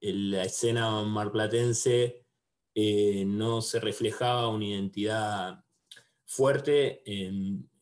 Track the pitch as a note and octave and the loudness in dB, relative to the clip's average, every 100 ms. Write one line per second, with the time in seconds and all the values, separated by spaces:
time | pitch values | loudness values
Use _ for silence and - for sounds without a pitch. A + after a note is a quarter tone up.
0 | G#2 G2 G2+ G2 F#2 - A#2 A#2 A2+ G#2+ | -4 -2 0 0 -2 0 0 2 0 0
1 | G#2+ G#2+ G#2 G#2+ G#2+ A#2 A#2+ A#2 B2+ B2 | 0 -2 -2 -2 0 0 0 2 2 4
2 | A#2+ - _ _ _ _ _ - G#2+ G#2 | 2 -4 _ _ _ _ _ 0 2 4
3 | G#2 G2 G2 G#2 A2+ A2+ A2 A2+ A2 G2+ | 4 2 0 0 0 -2 -2 -2 -2 -2
4 | A2+ - B2 B2 A#2 A2 G#2 G2+ G2 G2+ | -4 0 0 2 0 -2 -2 -4 -4 -2
5 | G#2 A2 G#2+ G2+ F#2 F#2 _ _ _ - | -2 0 -2 -4 -6 -10 _ _ _ -20
6 | _ _ - - C3+ C3+ C#3+ C#3+ C3 - | _ _ -12 2 2 2 4 4 2 -2
7 | - G2+ F#2+ G2 F#2+ G2 - _ | -8 -6 -4 -4 -4 -4 -8 _